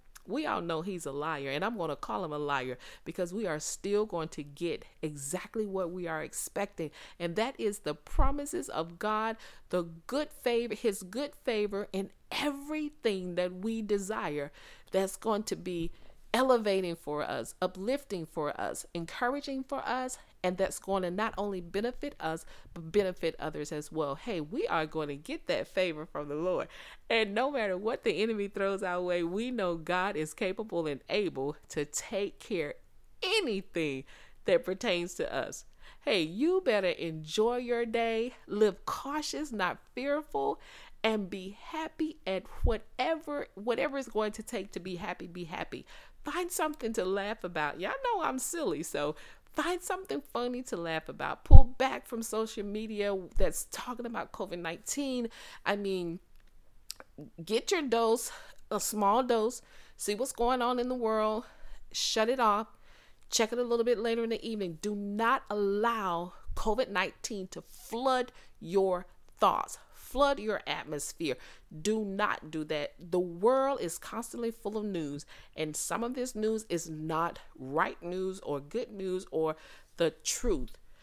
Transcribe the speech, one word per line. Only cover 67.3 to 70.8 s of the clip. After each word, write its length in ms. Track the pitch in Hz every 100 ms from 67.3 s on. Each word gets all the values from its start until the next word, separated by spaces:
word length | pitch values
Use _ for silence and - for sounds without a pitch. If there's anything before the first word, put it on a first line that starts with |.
| 208 190
to 160 | -
flood 680 | - - - 226 262 254 247 - - -
your 480 | 165 190 190 180 180 - - -
thoughts, 400 | 202 - - - -
flood 480 | - - 254 277 277
your 220 | 214 208 -
atmosphere. 680 | 156